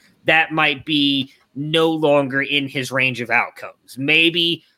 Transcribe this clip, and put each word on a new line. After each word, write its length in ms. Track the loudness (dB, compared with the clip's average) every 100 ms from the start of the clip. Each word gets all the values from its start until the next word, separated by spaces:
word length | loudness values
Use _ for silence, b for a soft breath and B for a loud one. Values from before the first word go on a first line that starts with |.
| b b
that 280 | -2 0 0
might 340 | 0 0 -2 -2
be 460 | 0 2 0 -4 B B
no 360 | -10 -2 2 2
longer 500 | 2 4 4 2 -2
in 280 | 0 -2 -2
his 220 | -6 -4
range 300 | 0 0 -2
of 80 | -2
outcomes. 680 | 0 -2 -6 -18 -18 -18 -6
Maybe 680 | 0 4 4 2 -2 -2 _